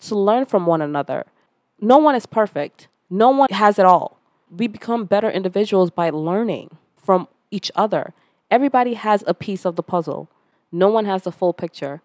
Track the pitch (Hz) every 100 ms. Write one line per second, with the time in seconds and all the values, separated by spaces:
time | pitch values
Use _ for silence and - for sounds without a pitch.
0 | - 208 196 233 269 202 170 160 147 147
1 | 139 135 - _ _ _ _ _ 214 269
2 | 302 254 - 226 214 147 147 _ _ _
3 | - 185 240 269 269 196 208 208 185 175
4 | - - _ _ _ 175 233 208 - 233
5 | 202 202 220 190 190 202 208 196 175 -
6 | 170 151 160 190 226 147 - - _ _
7 | - 185 - _ _ 202 - - 214 170
8 | - - _ _ - 233 277 254 247 220
9 | 214 208 - 180 - 190 185 170 - 180
10 | 156 - 160 _ _ _ _ 170 190 220
11 | 208 190 185 - 180 170 170 - 143 147